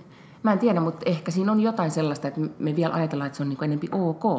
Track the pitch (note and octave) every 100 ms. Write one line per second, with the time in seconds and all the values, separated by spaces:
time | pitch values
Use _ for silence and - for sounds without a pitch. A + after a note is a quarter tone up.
0 | - - - - G#3+ G3 A#3+ F3+ E3 D#3+
1 | - E3 - E3+ G3 G#3+ A3 A3 E3 D#3+
2 | D#3 C#3 C#3+ D#3 D#3 - D3+ D3+ E3 E3
3 | D#3+ D3+ C#3 - C#3 C3+ D3+ D3 D#3 G3
4 | F3 D#3+ A3+